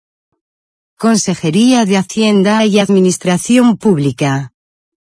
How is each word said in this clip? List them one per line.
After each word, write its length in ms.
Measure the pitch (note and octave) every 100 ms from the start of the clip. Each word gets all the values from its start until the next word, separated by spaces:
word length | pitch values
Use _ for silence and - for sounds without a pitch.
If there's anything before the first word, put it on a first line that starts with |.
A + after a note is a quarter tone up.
| _ _ _ _ _ _ _ _ _ -
Consejería 880 | A3 A3 - F3+ E3 E3 A#3+ B3+ G#3
de 100 | G3
Hacienda 680 | F#3 - A3 G3+ F#3+ G#3+ A3
y 120 | G3+
Administración 1000 | G3 G3 F#3 F3 F3+ F3+ - B3 A#3+ G3
Pública. 760 | A3 E3 C#3+ B2 D3 C3+ C3+ _ _ _ _ _